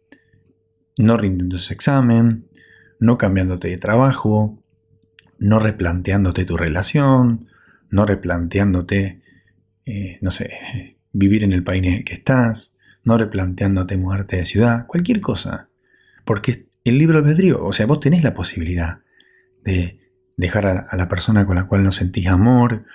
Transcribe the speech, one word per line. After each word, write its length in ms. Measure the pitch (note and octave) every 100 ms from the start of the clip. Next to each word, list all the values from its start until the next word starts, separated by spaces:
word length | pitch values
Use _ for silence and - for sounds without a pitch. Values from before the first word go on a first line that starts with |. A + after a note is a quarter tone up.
| _ _ _ _ _ _ _ _ _ -
no 180 | A2 A#2
rindiendo 400 | G#2 F#2 F2+ F2+
ese 160 | -
examen, 760 | G2 - C#3 A#2+ A2+ A#2 A2+ - _ _ _ _ _
no 160 | A#2 A#2+
cambiándote 520 | G#2 F#2+ F#2 F2+ F#2
de 100 | F2+
trabajo, 840 | G2+ A2+ C3+ C3 G#2+ G#2+ G#2+ G#2+ _ _ _ _ _ _ _ _
no 200 | G2+ A2
replanteándote 880 | G#2+ G#2 F2 F2 F2 G2 F#2+ F2 F2+
tu 100 | E2+
relación, 880 | E2 D#2+ F#2+ D3+ C#3 C3 B2 A#2 - _ _ _ _
no 160 | G2 G#2+
replanteándote, 1160 | G2 F2+ F2 E2+ G2 G2+ F2+ F2 G2 G2 - _ _ _ _ _ _
eh, 340 | - G2+ F#2 F2
no 80 | F#2
sé, 680 | - - - - G2+ - _ _
vivir 320 | G#2 G2 G#2+
en 80 | G#2
el 100 | F#2
país 220 | F2+ F#2
en 80 | F2+
el 120 | F#2+
que 100 | C3+
estás, 640 | - - C3 A#2 A2 - _ _ _
no 140 | A#2+ A2+
replanteándote 800 | G#2+ G2 F#2 F#2 G2+ F#2+ F2+ F#2+
mudarte 400 | F#2 G2 G2 F#2
de 80 | E2+
ciudad, 400 | G2+ A#2 A#2 A#2+
cualquier 340 | F3 F3+ A3
cosa. 480 | - A2 - - - _ _ _ _ _
Porque 460 | - G#2 - A#2+ - _
el 140 | - B2+
libre 200 | D#3+ D#3
albedrío, 440 | D3 D#3 F#3+ C3+
o 100 | F2
sea, 100 | G2+
vos 160 | A2 D3+
tenés 240 | C#3 F3
la 80 | C#3+
posibilidad 680 | - F2+ - E2 F2 E2 - _ _ _ _ _ _
de 380 | - F#2 F2 - _ _ _ -
dejar 280 | F2+ A2 G2
a, 120 | F#2 -
a 60 | F#2
la 100 | F2+
persona 380 | F2+ - G#2+
con 120 | G2 F2+
la 120 | F#2+
cual 160 | G2
no 80 | G2
sentís 360 | F#2+ F2+ - F2+
amor, 580 | F#2 A2+ B2+ A#2+ A2+ -